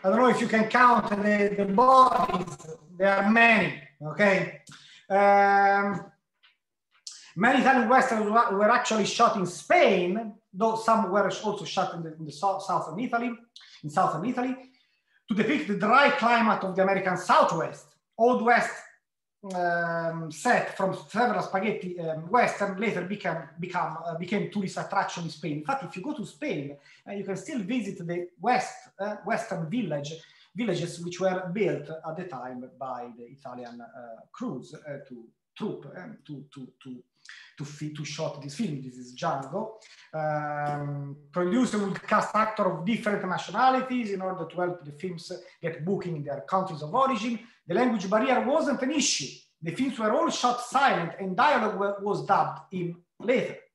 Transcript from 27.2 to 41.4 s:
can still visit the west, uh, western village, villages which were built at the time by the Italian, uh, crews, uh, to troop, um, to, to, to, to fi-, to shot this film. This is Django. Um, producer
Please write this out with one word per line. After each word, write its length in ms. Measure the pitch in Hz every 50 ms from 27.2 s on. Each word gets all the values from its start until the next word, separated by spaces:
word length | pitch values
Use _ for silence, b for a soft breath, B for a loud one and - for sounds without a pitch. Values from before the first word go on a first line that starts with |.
| 190
can 140 | 196 190
still 220 | - - - 311 247
visit 400 | 185 175 254 254 202 196 175 -
the 280 | 170 165 175 175 175 - _ _
west, 320 | 180 233 254 - - - - - - - _ -
uh, 180 | 196 214 208 196 -
western 460 | 190 226 - - - 190 170 160 151
village, 440 | 185 254 220 160 151 143 143 151 160 156 B B B B B B B
villages 440 | 180 240 208 175 151 170 - - 170 175
which 140 | 175 175 -
were 320 | 190 185 185 185 185 175 175
built 340 | 220 196 160 143 - -
at 300 | - 160 - - 160 147
the 60 | 185 175
time 440 | - 151 127 123 127 127 123 123 123 _ 123
by 300 | 135 131 123 120 120 120 113
the 100 | 120 120
Italian, 540 | 117 139 _ _ - 131 123 123 120 120 120
uh, 420 | 120 117 - 131 120 120 113 113 - _
crews, 420 | - - 233 240 151 123 - - -
uh, 240 | - _ 151 143 - -
to 180 | - 123 117 - - _ _ _ _ _
troop, 300 | - 208 196 - - - 143 175
um, 220 | 185 - - - - _
to, 180 | - 151 135 - _
to, 160 | - 139 127 127 _ _ -
to, 200 | 135 127 123 _ _ _ B B B B B B B B -
to 40 | 147
fi-, 300 | 143 - - 151 151 151
to 100 | 147 151
shot 380 | - - - 160 143 - 143
this 140 | 139 143 -
film. 260 | - 233 175 147 131
This 160 | 127 127 -
is 180 | - - - -
Django. 580 | - 170 165 143 139 135 131 156 202 220 - - B B B B B B B -
Um, 1000 | 156 151 156 151 151 151 147 147 147 147 147 147 147 147 143 143 143 143 143 143 - - _
producer 460 | - 180